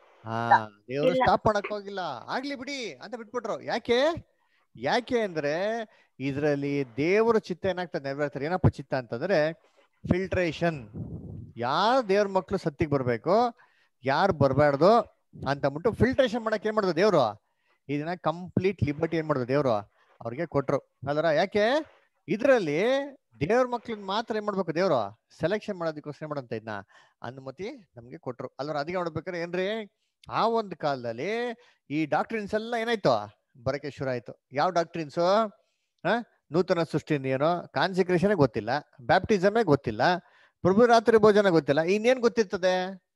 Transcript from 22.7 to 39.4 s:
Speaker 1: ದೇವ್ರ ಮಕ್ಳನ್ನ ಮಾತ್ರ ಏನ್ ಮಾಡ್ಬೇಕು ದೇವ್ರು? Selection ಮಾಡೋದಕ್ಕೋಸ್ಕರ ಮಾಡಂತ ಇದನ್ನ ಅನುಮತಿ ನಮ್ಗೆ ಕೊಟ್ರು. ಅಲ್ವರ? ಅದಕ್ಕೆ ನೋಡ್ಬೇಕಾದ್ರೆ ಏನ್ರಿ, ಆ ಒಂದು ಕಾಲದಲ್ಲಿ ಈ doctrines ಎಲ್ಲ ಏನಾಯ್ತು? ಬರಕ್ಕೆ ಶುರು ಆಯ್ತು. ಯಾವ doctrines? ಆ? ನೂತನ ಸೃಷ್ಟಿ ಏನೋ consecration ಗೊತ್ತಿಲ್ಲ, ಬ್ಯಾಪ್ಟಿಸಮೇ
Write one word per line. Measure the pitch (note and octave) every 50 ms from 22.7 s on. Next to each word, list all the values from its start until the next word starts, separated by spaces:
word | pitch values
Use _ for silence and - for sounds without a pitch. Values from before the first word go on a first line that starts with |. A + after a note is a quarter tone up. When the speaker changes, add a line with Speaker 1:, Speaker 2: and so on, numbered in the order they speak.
| C#3+ D#3+ G#3 B3 C4+ C#4 C#4 D4 C4 - _ _ _ -
Speaker 1:
ದೇವ್ರ | - E3+ A3+ B3+ B3+
ಮಕ್ಳನ್ನ | B3 B3 A#3 - - A3+ G#3 G3+
ಮಾತ್ರ | F#3+ G3 A3 A#3 - A3
ಏನ್ | G#3+ G#3
ಮಾಡ್ಬೇಕು | G#3 G3 F#3+ F#3 E3 D3
ದೇವ್ರು? | E3 F#3+ F#3+ D3 A#2+ G2+ G2+ A2 - _ _ _ -
Selection | D#3+ E3 G#3 G#3+ - G#3+ G3+ F3
ಮಾಡೋದಕ್ಕೋಸ್ಕರ | E3+ D#3+ D#3 D3+ - D3 C#3+ - D#3+
ಮಾಡಂತ | D3+ D3 C#3+ B2+ A2+
ಇದನ್ನ | A#2 A2 G#2+ A2+ G#2+ G2+ G2 _ _ - _ _ _ _
ಅನುಮತಿ | - A#2 C3 C3+ C3 C3 B2+ - F#3 A#3 D4+ B3 E3+ _ _
ನಮ್ಗೆ | A#2 A#2 B2 D#3 E3
ಕೊಟ್ರು. | - C3+ A#2+ - B2+ B2+ - -
ಅಲ್ವರ? | C#3 D3+ D3+
ಅದಕ್ಕೆ | C#3+ C#3+ E3 F3+
ನೋಡ್ಬೇಕಾದ್ರೆ | F#3 F3 E3 D#3 D#3+ D3+ F#3+ F3+ E3+
ಏನ್ರಿ, | E3+ F3 E3+ F#3 F#3 G3 A3 A3+ G#3 G3+ _ _ _ _ _ _ _ -
ಆ | A#2 D3 F#3+ A3+
ಒಂದು | A3+ A#3 G#3+ F#3+ F3
ಕಾಲದಲ್ಲಿ | - E3 D3 C#3 B2+ A#2+ A#2 A2+ A#2 D3 F#3+ A3 A#3 A#3+ B3 A3+ - _ _ _ _ _ -
ಈ | C#3 D#3 D#3+
doctrines | C#3+ D3 E3 G#3+ - A3+ A3 G#3 F#3 G#3+
ಎಲ್ಲ | G#3+ A3 A#3 A#3+ A3+
ಏನಾಯ್ತು? | A3+ A#3+ A#3 G#3 - D3+ A#2+ G#2 G#2 G2+ - _ _ _ _ B2+
ಬರಕ್ಕೆ | A#2 C3 C3+ C#3+ D3 C#3+
ಶುರು | - - C#3+ C3
ಆಯ್ತು. | B2+ A#2+ - - - - _ _
ಯಾವ | B2+ C3+ D#3+ F#3
doctrines? | F3 E3+ E3+ D#3+ - E3+ D#3 C#3+ - E3+ E3+ F3+ G3 A3 A3+ G3+ - _ _ _ _ _ _ _ _ _ -
ಆ? | E3 G#3+ A#3+ A3 - _ _ _ -
ನೂತನ | C#3 F3 F#3 - F#3 E3+
ಸೃಷ್ಟಿ | E3 - - D3 - - D#3
ಏನೋ | C#3 C3+ C3+ C3 B2+ D3 E3 F3 E3+ - - -
consecration | C3+ D#3 F#3 F#3+ F3+ F#3 F3 F3+ E3+ F3 G#3 G#3+
ಗೊತ್ತಿಲ್ಲ, | E3+ C#3 B2+ - A2+ G#2 A2 C3 D3 - _ _ -
ಬ್ಯಾಪ್ಟಿಸಮೇ | B2 A#2 D#3 F#3 - - A3 F#3